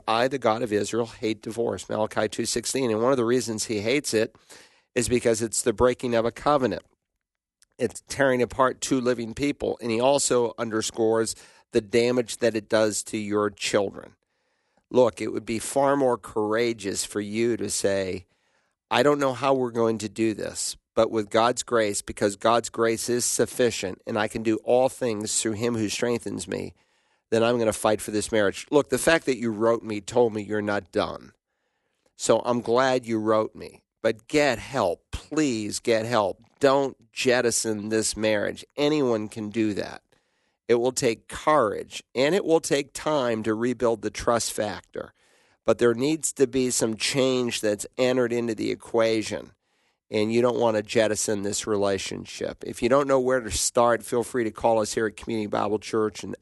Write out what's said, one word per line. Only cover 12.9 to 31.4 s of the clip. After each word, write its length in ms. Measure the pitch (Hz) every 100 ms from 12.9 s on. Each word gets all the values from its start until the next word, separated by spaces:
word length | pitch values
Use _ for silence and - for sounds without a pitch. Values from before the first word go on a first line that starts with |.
| 98
to 120 | - 110
your 320 | 104 104 104
children. 680 | 101 - 110 98 - - _ _ _ _ _ _ _ -
Look, 320 | 123 120 -
it 60 | 107
would 180 | 110 110
be 120 | 113
far 380 | - 139 139 143
more 220 | 131 120
courageous 880 | - 110 107 110 120 117 98 95 -
for 160 | 107
you 340 | 104 107 117 107
to 140 | 104
say, 560 | - 101 98 95 92 - _ _ _ _ _ -
"I 120 | 113
don't 160 | 139 147
know 140 | 139
how 220 | 120 139
we're 160 | 135 123
going 260 | 117 113 113
to 140 | 107
do 240 | 98 113
this, 420 | 98 - - - - _
but 160 | - 110
with 200 | 113 104
God's 320 | 110 117 127
grace, 400 | - 120 104 101
because 340 | - - 107 101
God's 320 | 113 117 113
grace 400 | - 113 113 -
is 160 | 120
sufficient 800 | - - 117 - 123 - 95 95 -
and 120 | 110
I 100 | 110
can 140 | 117
do 140 | 113 110
all 340 | - 123 131
things 500 | - 123 104 107 -
through 120 | 110
him 220 | 104 120
who 140 | 117 104
strengthens 580 | - 120 120 101 104 98
me, 280 | 98 95 - _ _ _ _ _
then 120 | 113
I'm 160 | 113 123
gonna 140 | 113
fight 300 | 101 110 107
for 80 | -
this 200 | 107 -
marriage." 360 | 113 98 92 -
Look, 200 | 147 131
the 80 | 123
fact 260 | - 165
that 140 | - 120
you 120 | 117
wrote 320 | 104 113 117
me 200 | 107 104
told 320 | 98 123 120
me 80 | 107
you're 180 | 101 107
not 320 | 104 101 95
done. 400 | 107 82 80 - _